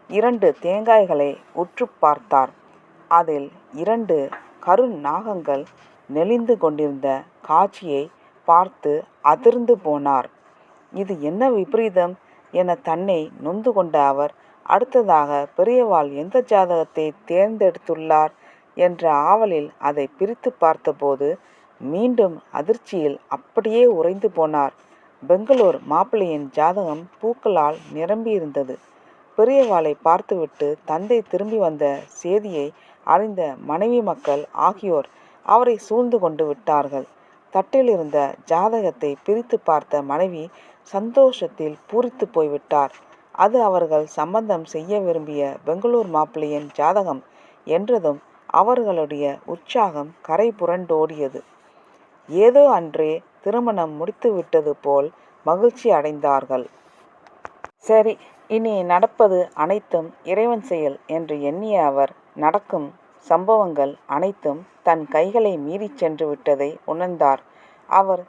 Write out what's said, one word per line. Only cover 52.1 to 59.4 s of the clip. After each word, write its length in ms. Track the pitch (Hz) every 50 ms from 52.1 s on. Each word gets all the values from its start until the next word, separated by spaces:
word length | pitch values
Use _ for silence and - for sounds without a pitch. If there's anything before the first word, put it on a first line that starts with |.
| _ _ _ -
ஏதோ 340 | 151 185 214 240 247 285 294 269
அன்றே 420 | 226 175 170 151 147 151 156 156 160 170 - _ _ _
திருமணம் 520 | - 196 214 240 240 233 208 180 165 156 151
முடித்து 360 | 147 170 202 - - - 233 202
விட்டது 380 | 175 160 - - 160 147 147 139
போல் 320 | - - 143 139 139 143 151 - _ _ _ _ _ -
மகிழ்ச்சி 420 | 151 170 185 226 240 233 - - 226
அடைந்தார்கள். 760 | 180 151 147 151 151 147 147 143 139 135 135 131 131 127 120 - _ _ _ _ _ _ _ _ _ _ _ - _ _ - - - _ - - _ _ -
"சரி, 280 | - 220 220 214 220 - - - - _ _ _ -
இனி 240 | 214 226 220 226 208 190 175
நடப்பது 540 | 175 180 180 - - - - 220 196 185 180